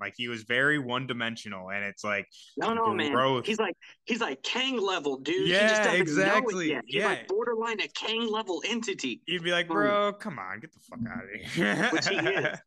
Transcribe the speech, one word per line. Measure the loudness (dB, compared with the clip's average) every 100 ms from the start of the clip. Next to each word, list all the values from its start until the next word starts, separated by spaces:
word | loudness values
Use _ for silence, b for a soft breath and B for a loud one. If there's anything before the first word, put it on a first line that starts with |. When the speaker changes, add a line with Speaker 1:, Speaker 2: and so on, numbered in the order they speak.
Speaker 1:
Like, | -10 -8
he | -8
was | -6
very | 0 2 4 2
one-dimensional, | 0 -2 -2 -2 -4 -4 -8 -10 -6
and | -4 -4
it's | -4
like, | -2 -2 -4 B B B
Speaker 2:
No, | -2
no, | 2 0
man. | 0 0
Speaker 1:
growth. | 2 4 2 0
Speaker 2:
He's | 0
like, | -2 -4 B B
he's | -6 -2
like | -2 -4
Kang | -4 -2 -2 0
level, | 0 0 -2 -2
dude. | -2 0 4
He |
Speaker 1:
Yeah, | 4 6
Speaker 2:
just | 6
doesn't | 4 4
Speaker 1:
exactly. | 4 4 4 4 2 0
Speaker 2:
know |
it | 0
yet. | -2 -2
He's, | 0
Speaker 1:
Yeah. | 0
Speaker 2:
like, | 0 -2
borderline | -2 -2 -2 -2 -4
a | -6
Kang | -6 -4 -2 0
level | -2 -2 -4 -2
entity. | -2 -4 -4 -4 -6 -4
Speaker 1:
You'd | -2
be | 0
like, | 0 2
Speaker 2:
Um, | 2
Speaker 1:
"Bro, | 4 4 2 -2
come | -8 -8
on, | -8 -10
get | -12
the | -20
fuck | -14 -8 -6
outta | -8 -10 -10
here." | -6 0 2 2 2
<laughs> |
Speaker 2:
which | 2 2
he | 2
is. | 2 2 0 -2